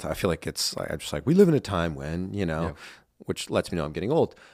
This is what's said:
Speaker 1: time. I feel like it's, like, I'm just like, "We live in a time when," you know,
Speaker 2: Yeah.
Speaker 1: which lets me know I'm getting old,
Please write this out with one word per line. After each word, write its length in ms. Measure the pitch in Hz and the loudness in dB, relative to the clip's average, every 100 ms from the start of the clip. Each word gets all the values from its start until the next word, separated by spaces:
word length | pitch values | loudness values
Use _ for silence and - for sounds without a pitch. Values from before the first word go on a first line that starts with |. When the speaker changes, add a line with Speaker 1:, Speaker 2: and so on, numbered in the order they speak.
Speaker 1:
time. 80 | - | -4
I 40 | |
feel 160 | - 95 | -2 0
like 160 | 80 78 | 0 -4
it's, 300 | - - - | -4 -4 -4
like, 140 | - | -6
I'm 80 | 78 | -6
just 140 | - | -6
like, 140 | 76 92 | -4 4
"We 80 | |
live 140 | 180 185 | 6 8
in 60 | |
a 60 | 143 | 6
time 340 | - 92 82 69 | 2 0 0 -2
when," 360 | 71 85 92 | -4 -4 -4
you 140 | 101 85 | -2 -2
know, 160 | 78 | 0
Speaker 2:
Yeah. 100 | 85 71 - - _ - | -2 -6 -16 -20 _ -14
Speaker 1:
which 320 | - 90 - | -8 -8 -2
lets 220 | 101 - | -2 0
me 40 | 87 | -2
know 80 | |
I'm 80 | 76 | -4
getting 200 | 78 98 | -4 0
old, 220 | 160 - - - | 2 2 -2 -20